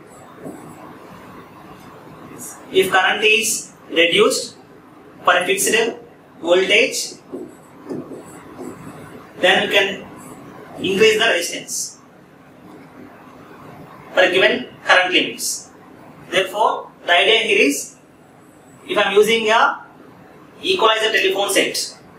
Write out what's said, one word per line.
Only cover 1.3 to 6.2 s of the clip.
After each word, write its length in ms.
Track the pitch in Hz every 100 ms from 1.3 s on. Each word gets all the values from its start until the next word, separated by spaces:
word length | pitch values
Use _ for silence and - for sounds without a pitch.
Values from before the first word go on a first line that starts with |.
| - - - - - - - - - - - - - -
If 200 | 190 -
current 320 | 185 190 202
is 500 | - - - - - - -
reduced 680 | 165 170 180 523 - - - - - - - - -
for 120 | - 135
a 100 | 156
fixed 300 | 190 - 233 233 - - -